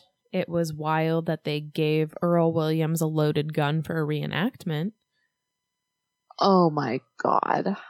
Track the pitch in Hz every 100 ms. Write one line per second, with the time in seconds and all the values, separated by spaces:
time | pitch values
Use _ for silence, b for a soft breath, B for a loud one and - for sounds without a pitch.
0 | - _ _ 185 - 170 165 151 151 156
1 | 160 165 165 160 - 151 151 - 151 156
2 | 156 - 175 170 165 165 156 160 156 160
3 | 160 156 151 151 147 156 147 156 156 165
4 | 151 151 147 - 208 - - 151 180 -
5 | _ _ _ _ _ _ _ _ _ _
6 | _ _ _ - 196 190 170 151 139 127
7 | - - - - - - - 196 -